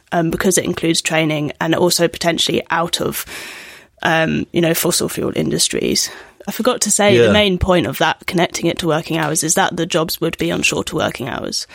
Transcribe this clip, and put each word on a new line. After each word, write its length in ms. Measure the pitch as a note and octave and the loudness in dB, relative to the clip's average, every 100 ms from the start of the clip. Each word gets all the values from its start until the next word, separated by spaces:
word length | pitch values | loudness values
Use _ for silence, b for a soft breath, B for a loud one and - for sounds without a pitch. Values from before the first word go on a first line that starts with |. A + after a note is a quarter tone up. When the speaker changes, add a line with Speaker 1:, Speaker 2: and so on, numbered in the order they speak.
| _ | _
Speaker 1:
um, 200 | F3 E3 | 0 0
because 260 | E3 G3+ F3+ | 2 2 2
it 80 | D3+ | 0
includes 360 | - E3 E3 | -2 0 0
training, 520 | - D#3+ D#3+ D3+ D3 - | 0 0 0 0 -4 -4
and 120 | E3 | 0
also 360 | D#3+ F3 E3+ E3 | 2 2 2 0
potentially 520 | - E3+ E3 - E3 - | 0 -2 0 0 0 -2
out 300 | E3 E3+ - | -2 -2 -2
of, 260 | C#3 - - B B B B B B _ | -4 -4 -8 B B B B B B _
um, 440 | - D#3+ D#3+ D3+ - | 0 2 2 0 -2
you 80 | - | 0
know, 140 | E3+ | 2
fossil 340 | E3 - F3+ - | 2 0 0 -2
fuel 240 | - - | -2 -4
industries. 760 | - D#3 - - - - - - B B B - | -2 -2 0 0 0 0 0 -2 B B B -10
I 60 | |
forgot 300 | - A3+ A#3+ | -2 -2 0
to 100 | G#3 | 0
say 240 | - G#3 G3 | 2 6 6
Speaker 2:
Yeah. 120 | A3+ | 6
Speaker 1:
the 40 | |
main 260 | G#3 G#3 F3+ | 6 4 2
point 300 | - F3+ G#2+ | 2 2 2
of 120 | C#3+ | 0
that, 260 | D#3+ - - | 0 0 -2
connecting 400 | F3+ E3+ - F3 | 0 0 0 -2
it 140 | - | 0
to 80 | E3+ | 0
working 300 | D#3 D#3+ D#3+ | -2 -2 -2
hours, 260 | D#3 D#3 | 0 -2
is 120 | D#3+ F3+ | 0 2
that 220 | F#3 E3+ | 0 0
the 80 | E3 | -2
jobs 340 | E3+ E3 - | 0 -2 -2
would 180 | E3 - | -4 -2
be 140 | E3+ | -2
on 100 | F3 | 0
shorter 320 | - - - | 0 -2 -4
working 360 | E3+ G#2 - B2+ | -2 -2 -4 -6
hours. 380 | - - - - | -6 -6 -6 -8